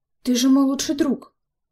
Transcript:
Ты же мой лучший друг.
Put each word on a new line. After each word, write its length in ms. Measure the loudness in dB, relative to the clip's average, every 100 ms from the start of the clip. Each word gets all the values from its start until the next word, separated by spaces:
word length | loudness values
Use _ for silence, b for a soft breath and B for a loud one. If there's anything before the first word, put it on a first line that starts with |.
| _ _
Ты 120 | -4
же 140 | 0 2
мой 160 | 2
лучший 300 | 2 -2 -4
друг. 400 | -2 -2 -4 -8 _ _ _ _